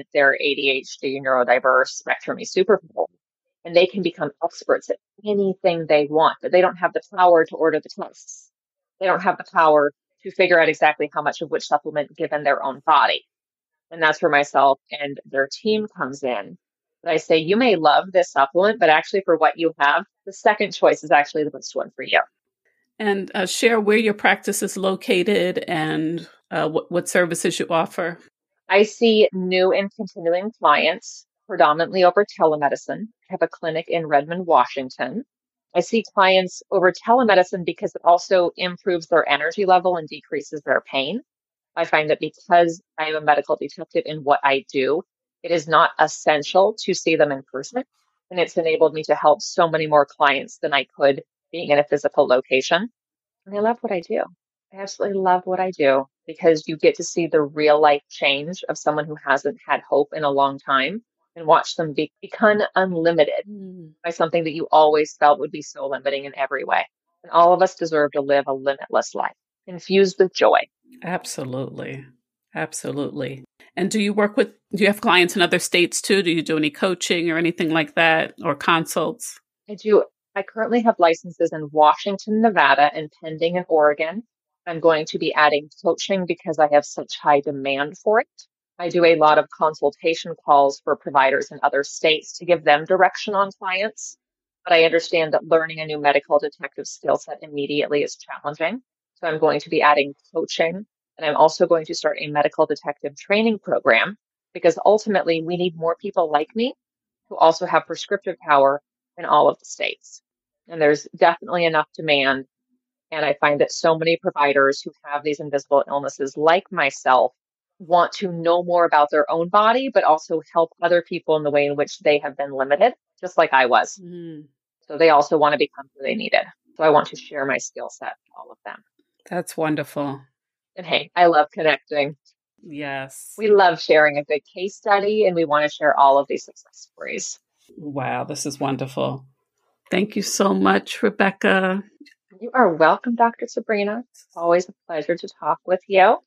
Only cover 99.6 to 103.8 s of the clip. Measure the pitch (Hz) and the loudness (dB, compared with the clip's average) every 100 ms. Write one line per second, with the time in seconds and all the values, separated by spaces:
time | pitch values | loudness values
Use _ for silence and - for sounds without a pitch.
99.6 | - 160 147 147 143 - _ 165 - - | -2 0 2 2 0 -8 _ -8 -6 -2
100.6 | 165 180 214 _ _ - 156 135 156 - | -2 -4 -14 _ _ -8 -4 4 4 4
101.6 | 170 170 156 170 156 147 151 147 156 - | 2 2 0 -4 -4 -4 -4 0 0 0
102.6 | 156 147 147 - 147 143 - 202 226 208 | -2 -2 -6 -8 -12 -12 -4 0 0 -2
103.6 | - - | -4 -2